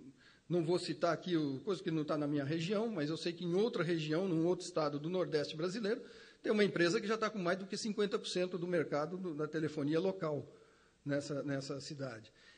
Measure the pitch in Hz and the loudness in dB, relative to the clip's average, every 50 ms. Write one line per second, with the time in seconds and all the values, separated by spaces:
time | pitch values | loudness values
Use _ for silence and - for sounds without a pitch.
0 | - 135 - _ - - - _ _ _ 156 175 165 151 180 175 175 - 151 - | -16 -18 -20 _ -20 -20 -20 _ _ _ 0 0 2 2 0 0 0 -4 -2 0
1 | - 170 160 156 - 185 175 160 151 139 135 131 - 214 190 165 - 175 160 156 | 2 2 2 0 -2 0 0 2 2 0 -2 -4 -2 -2 -4 -2 -2 -2 0 0
2 | 151 147 160 151 147 147 147 147 139 135 160 170 160 175 214 202 226 240 214 160 | 0 0 0 0 0 0 0 0 0 0 -2 -2 0 0 0 0 0 0 0 -2
3 | 147 147 160 156 - 175 170 165 180 170 170 185 214 240 - - 165 160 180 160 | -2 -2 -2 -2 -4 -6 -4 -4 -2 0 2 4 4 4 2 0 0 2 2 0
4 | 151 151 151 165 190 196 165 165 160 170 180 175 - - - 160 156 143 143 143 | 0 0 0 2 2 2 2 4 4 4 2 0 -2 -4 0 0 0 0 0 -2
5 | 147 165 185 185 170 147 151 151 143 139 - 151 160 185 180 247 220 196 233 269 | -4 -2 0 0 0 2 2 0 0 0 -2 -4 -2 -2 -2 -2 0 0 -2 -2
6 | - - - - - - - _ - - 220 214 208 190 - - 170 175 170 - | -4 -14 -18 -20 -20 -20 -20 _ 0 2 6 6 6 4 6 4 4 6 4 2
7 | - 202 226 220 220 208 - 214 175 170 185 190 196 190 - 196 - 226 196 - | 2 0 0 2 0 -2 -2 0 2 2 2 0 0 -6 -6 -4 -2 -2 0 2
8 | 208 202 - 208 208 - - 180 180 180 185 180 165 180 180 170 143 - 160 143 | 0 2 2 -2 -2 -2 0 0 0 0 0 -4 -2 0 2 2 2 2 0 0
9 | 151 160 180 180 190 180 156 143 151 147 - 165 156 147 147 156 143 143 156 160 | 0 -2 -4 -6 -6 -6 -4 -4 -4 -2 0 0 -2 0 0 0 0 2 2 2
10 | 185 190 190 190 170 156 147 139 - - - - - - - _ - _ _ _ | 2 2 -2 0 -2 -2 -2 -2 -6 -8 -16 -20 -20 -20 -20 _ -20 _ _ _
11 | _ 143 143 143 143 - 147 139 131 143 139 135 135 135 147 135 135 - 160 139 | _ -2 -2 -2 -2 -2 -4 -4 -2 -2 -2 -2 -4 -4 -8 -8 -6 -10 -8 -8
12 | 139 131 117 110 110 - _ - - - - | -8 -8 -8 -10 -14 -18 _ -20 -20 -20 -20